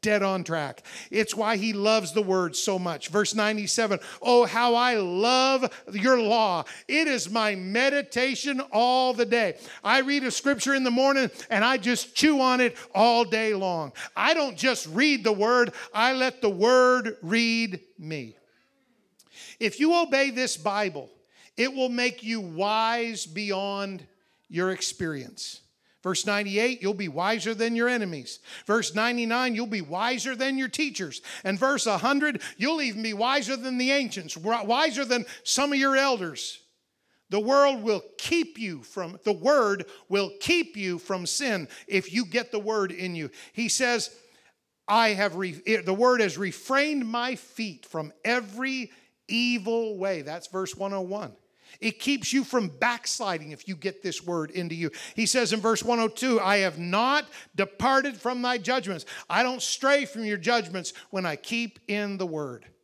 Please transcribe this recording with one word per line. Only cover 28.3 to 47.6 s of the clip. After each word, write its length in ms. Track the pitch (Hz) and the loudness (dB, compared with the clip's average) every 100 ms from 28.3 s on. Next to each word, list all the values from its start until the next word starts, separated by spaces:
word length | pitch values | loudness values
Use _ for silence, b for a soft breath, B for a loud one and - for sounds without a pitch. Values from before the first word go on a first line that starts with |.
| - B B | -16 B B
Verse 300 | - 220 - | 0 0 2
ninety-nine, 600 | 208 233 240 233 240 254 | 0 0 0 0 0 0
"You'll 120 | 220 233 | -2 -4
be 160 | 208 | -4
wiser 520 | 147 175 233 254 214 | -6 -4 -2 -2 -4
than 220 | 247 262 269 | -4 -2 -2
your 100 | 262 | -4
teachers." 540 | - 302 - 175 - B B | -2 -4 -4 -8 -10 B B
And 140 | 190 196 | -4 0
verse 280 | 262 277 226 | 2 2 0
a 120 | 196 | 0
hundred, 420 | 247 277 302 240 B B | 2 2 2 -2 B B
"You'll 240 | 254 320 | -2 0
even 220 | 269 208 | -2 -4
be 100 | 220 | -6
wiser 420 | 202 233 277 214 | -2 0 0 0
than 220 | 262 254 254 | -6 -4 -2
the 140 | 254 | 0
ancients, 420 | 277 247 - 175 | 0 0 -6 -10
wi-, 300 | - 180 233 | -8 -2 -2
wiser 420 | 208 247 320 226 | 0 2 2 0
than 220 | 254 240 - B | -2 -2 -2 B
some 300 | - - 285 | -4 0 2
of 40 | 277 | 2
your 180 | 269 269 | 4 4
elders." 640 | 277 240 170 131 - - _ _ _ _ _ _ _ | 4 0 -4 -8 -10 -12 _ _ _ _ _ _ _
The 100 | 202 | -2
world 440 | 214 277 285 262 | 4 6 6 4
will 200 | 214 202 - - | 0 -2 -2 -10
keep 420 | - 339 330 - | -2 0 0 -6
you 240 | 220 151 | -8 -8
from, 380 | 113 - 170 190 | -10 -10 -10 -4
the 100 | - | -2
word 500 | 190 202 294 214 202 - B B | 0 4 4 4 0 -4 B B
will 240 | 196 190 - | 0 0 -4
keep 340 | - 339 330 | 0 2 0
you 240 | 208 190 175 | -4 -6 -6
from 280 | - 190 175 | -4 -6 -2
sin 420 | - 277 196 147 B B | -2 0 -2 -4 B B
if 240 | 196 185 | -2 0
you 140 | 190 | -4
get 260 | 202 226 240 | -2 -2 -2
the 80 | 214 | -6
word 340 | 214 220 190 | -2 -2 -2
in 220 | 180 185 | -4 -6
you. 160 | 170 147 B B | -6 -8 B B
He 160 | - 233 | -6 -2
says, 400 | - 247 240 - b b b b _ _ _ - | 0 0 0 -4 b b b b _ _ _ 0
"I 220 | 214 226 | 4 4
have 260 | 196 202 170 | 2 -2 -2
re-, 460 | 190 156 - 220 | -6 -6 0 0
the 100 | 170 | 2
word 300 | 196 247 247 | 4 4 4
has 160 | 208 147 | 2 0
refrained 680 | 190 - - 269 294 294 226 | -6 -6 0 2 2 0 -2
my 280 | 240 247 | -4 -4
feet 500 | 254 - - | -6 -10 -10